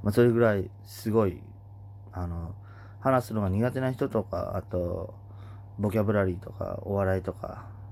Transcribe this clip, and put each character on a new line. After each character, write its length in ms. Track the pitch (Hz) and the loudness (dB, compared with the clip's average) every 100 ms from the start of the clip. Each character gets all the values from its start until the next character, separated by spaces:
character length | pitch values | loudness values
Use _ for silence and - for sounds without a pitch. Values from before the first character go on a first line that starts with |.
ま 80 | 104 | 2
あ、 20 | |
そ 100 | 104 | 6
れ 100 | 120 | 8
ぐ 80 | 113 | 8
ら 160 | 117 101 | 6 4
い 140 | 92 - | 0 -8
す 260 | - - 113 | -16 -8 2
ご 180 | 110 101 | 4 4
い、 140 | 85 - - - - - - - | 0 -12 -18 -18 -16 -16 -16 -12
あ 140 | 90 87 | -6 -4
の、 280 | 85 82 - - - - - | -4 -6 -10 -14 -16 -16 -2
話 260 | 135 131 120 | 4 4 2
す 80 | |
の 60 | 110 | 0
が 80 | 98 | 2
苦 220 | 98 123 | 2 2
手 100 | 127 | 2
な 120 | 131 | -2
人 160 | 127 139 | 0 0
と 160 | 110 | 0
か、 320 | 95 87 90 92 | 0 -2 -2 -4
あ 60 | |
と、 520 | - 90 87 90 85 - - - - - - - | -2 -2 0 -2 -6 -12 -16 -16 -14 -14 -14 -2
ボ 120 | 101 | 0
キ 80 | 107 | 2
ャ 60 | |
ブ 80 | 104 | 4
ラ 120 | 104 | 4
リ 100 | 92 | 4
ー 60 | 90 | 0
と 120 | - | -6
か、 280 | - - - | -8 -6 -6
お 120 | - | -2
笑 260 | 101 95 95 | 2 4 2
い 20 | |
と 100 | 92 | 0
か、 340 | - - - - - - | -6 -8 -10 -14 -14 -12